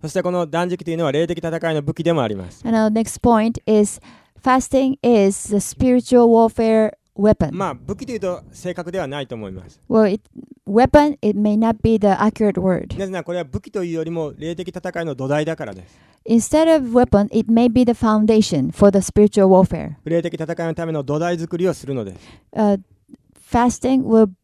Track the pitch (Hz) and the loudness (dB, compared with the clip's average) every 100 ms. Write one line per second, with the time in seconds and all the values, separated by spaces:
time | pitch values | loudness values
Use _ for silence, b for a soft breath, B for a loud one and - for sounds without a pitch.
0 | 156 190 180 180 165 160 180 175 165 165 | -6 -4 -2 -4 -4 -4 -4 -6 -6 -4
1 | 160 143 170 170 165 165 165 156 143 - | -2 0 -2 -4 -6 -4 -4 -2 -4 -4
2 | 160 165 117 101 87 - - 226 220 220 | -2 0 -2 -4 -10 -10 -2 0 2 0
3 | 226 - 247 226 220 233 - 214 208 - | -4 -2 2 2 2 -4 0 2 2 -2
4 | b b b _ - 262 247 262 262 269 | b b b _ 0 0 2 -2 0 -2
5 | - 226 196 196 - 202 - - 254 247 | 2 4 2 0 -4 -4 -4 -2 2 2
6 | - 247 233 226 226 - 226 220 214 - | 4 4 6 6 4 2 2 2 2 -4
7 | _ - 208 214 156 175 190 127 131 202 | _ -2 2 2 0 -2 -6 -6 -10 -12
8 | 254 233 185 175 - - 180 175 175 185 | -8 -6 -6 -6 -12 -12 -10 -8 -8 -6
9 | 147 143 135 117 104 92 87 _ _ 220 | -6 -8 -10 -10 -12 -14 -18 _ _ 0
10 | 214 - _ - - - - 202 254 294 | 2 0 _ -20 -20 -20 -2 2 4 6
11 | 294 285 208 202 214 208 226 220 226 220 | 4 0 -2 0 0 0 0 0 0 2
12 | 202 190 214 - 214 190 185 180 - - | 2 2 0 0 -2 0 -2 -2 -4 -10
13 | 190 185 165 175 151 190 - 208 175 165 | -8 -8 -8 -8 -8 -10 -10 -8 -6 -6
14 | 160 170 151 - 151 170 180 180 180 175 | -6 -6 -8 -8 -10 -10 -10 -10 -10 -8
15 | 165 127 135 147 156 160 127 92 90 b | -8 -6 -2 -2 -2 -6 -10 -14 -20 b
16 | b b - 233 - 302 320 320 254 240 | b b 0 0 2 2 4 2 2 2
17 | 247 202 208 226 214 226 247 226 240 233 | 4 2 2 -2 2 2 4 2 2 2
18 | 226 214 214 220 208 156 135 - 202 196 | 0 2 4 2 2 0 -4 4 4 4
19 | 185 - 208 - 190 185 185 165 147 151 | 0 2 4 4 6 6 4 -2 -8 -12
20 | - 170 165 147 156 165 165 160 165 160 | -2 -2 -2 -8 -8 -6 -6 -6 -4 -6
21 | 135 147 170 175 165 170 185 147 - 135 | -4 -4 -2 -4 -6 -2 -2 -4 -6 -6
22 | 101 92 b b b - 214 196 - _ | -8 -12 b b b -2 0 0 -4 _
23 | _ - _ _ _ 240 240 - 247 262 | _ -20 _ _ _ 0 0 0 -2 0
24 | 233 220 214 185 | 2 4 4 0